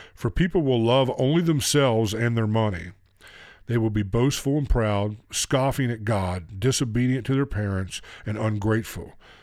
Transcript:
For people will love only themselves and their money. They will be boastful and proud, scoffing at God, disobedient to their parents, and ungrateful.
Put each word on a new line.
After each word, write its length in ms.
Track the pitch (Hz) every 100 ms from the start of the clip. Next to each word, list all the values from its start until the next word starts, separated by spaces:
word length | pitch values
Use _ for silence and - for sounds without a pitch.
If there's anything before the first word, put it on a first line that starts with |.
| -
For 160 | - 117
people 320 | - 180 185
will 200 | 139 120
love 300 | 113 131 127 120
only 240 | 131 175
themselves 720 | 165 147 - 147 135 113 107
and 240 | 110 120 113
their 120 | 107
money. 420 | 113 107 87 90 - _ _ - - - - -
They 100 | 117
will 120 | 110
be 120 | 104
boastful 560 | 98 117 135 - 139 151
and 100 | 131
proud, 500 | 123 107 101 104 107 -
scoffing 600 | - - 135 135 135 123
at 100 | 113
God, 560 | 107 104 92 90 82 101
disobedient 680 | 131 127 123 113 127 131 110
to 80 |
their 120 | 135 139
parents, 540 | 107 101 95 92 - - - -
and 100 | 104
ungrateful. 760 | 110 107 107 110 - - - - - -